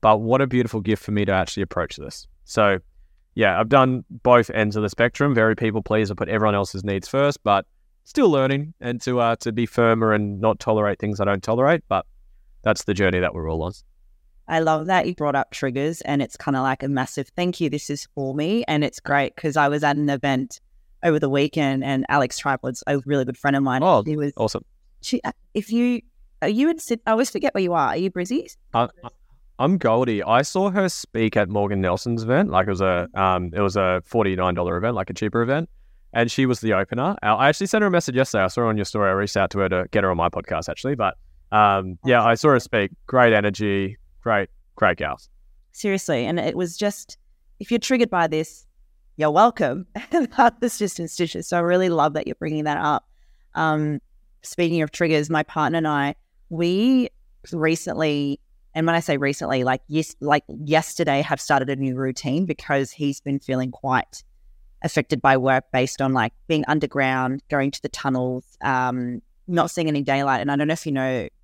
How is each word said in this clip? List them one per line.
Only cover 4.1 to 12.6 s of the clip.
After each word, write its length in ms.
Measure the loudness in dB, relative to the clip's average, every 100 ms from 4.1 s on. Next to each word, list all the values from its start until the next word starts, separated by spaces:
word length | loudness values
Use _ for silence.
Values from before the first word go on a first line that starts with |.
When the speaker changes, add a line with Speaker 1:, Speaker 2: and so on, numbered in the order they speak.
| -4 4 6 4
Speaker 1:
ends 260 | 0 0 0
of 60 |
the 80 | -4
spectrum. 460 | 0 0 2 0 4
Very 200 | 2 2
people 280 | 0 -2
pleaser, 320 | -2 0 0 -2
put 120 | -2
everyone 280 | 0 2 0
else's 280 | -2 -4
needs 240 | -4 -4 -2
first, 360 | 0 0 0
but 240 | 2 2 0 _ _ _
still 280 | _ 2 4
learning 420 | 4 2 0 -4 -10
and 180 | -8 -6
to, 180 | -2 0
uh, 160 | 0 0
to 160 | -4
be 160 | -2 -2
firmer 440 | 2 4 4 4
and 300 | 2 0 0
not 180 | 0 0
tolerate 380 | 0 0 2 -2
things 220 | -4 -2
I 60 | 0
don't 180 | -2
tolerate. 400 | -2 0 2 2 0
But 200 | -2 -2 -18 -20 -20 _ -6